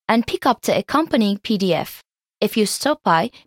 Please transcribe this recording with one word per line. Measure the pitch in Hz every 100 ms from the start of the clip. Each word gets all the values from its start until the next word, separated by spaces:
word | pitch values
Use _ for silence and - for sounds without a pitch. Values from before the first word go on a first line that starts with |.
| -
and | 226
pick | - 359 277
up | 226
the | - -
accompanying | - 277 320 269 208 202
P | - 208
D | 190
F. | 156 143 - _ _ _ -
If | 202 226
you | 208
stop | - 269 302
by, | 202 165 220 -